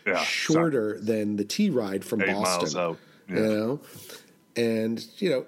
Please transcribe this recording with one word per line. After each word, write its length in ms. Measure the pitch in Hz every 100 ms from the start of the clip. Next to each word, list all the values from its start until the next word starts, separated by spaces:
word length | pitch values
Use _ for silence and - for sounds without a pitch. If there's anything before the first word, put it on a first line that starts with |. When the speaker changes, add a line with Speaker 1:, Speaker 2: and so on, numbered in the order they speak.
| -
Speaker 1:
Yeah, 180 | 87
Speaker 2:
shorter 720 | 78 - - 160 165 139 107 107
Speaker 1:
sucks. 120 | 107
Speaker 2:
than 280 | 110 104 104
the 80 |
T 260 | 101 - 208
ride 360 | 127 101 98 -
from 160 | 110
Speaker 1:
Eight 120 | 98
Speaker 2:
Boston. 260 | 98 92 90
Speaker 1:
miles 160 | 87 92
out. 220 | 85 82 - - -
Yeah. 80 | 90
Speaker 2:
You 60 |
know? 400 | 110 107 110 147 - - - - - - _ -
And, 500 | 117 113 113 113 - -
you 140 | 190
know, 160 | 131